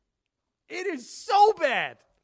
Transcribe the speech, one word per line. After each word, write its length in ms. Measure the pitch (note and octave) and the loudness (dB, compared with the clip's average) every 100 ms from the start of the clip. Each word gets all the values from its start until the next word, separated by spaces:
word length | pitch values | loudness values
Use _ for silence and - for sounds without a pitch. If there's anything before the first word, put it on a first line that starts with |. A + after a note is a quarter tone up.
| _ _ _ _ _ _ _ | _ _ _ _ _ _ _
It 160 | F4 F#4+ | -8 -6
is 240 | D4 A#3 | -8 -10
so 420 | - - G4+ G#4 | -16 0 4 4
bad. 460 | G4+ D4 G#3 D3 A#2+ _ _ | 4 0 0 -4 -10 _ _